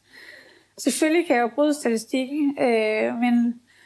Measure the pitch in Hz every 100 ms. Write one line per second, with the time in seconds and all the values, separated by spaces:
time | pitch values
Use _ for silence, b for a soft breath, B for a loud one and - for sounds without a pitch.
0 | _ B B B B B B B - -
1 | 311 339 330 247 233 233 302 294 240 226
2 | 226 262 254 294 285 277 254 226 214 214
3 | 233 247 240 240 240 240 _ b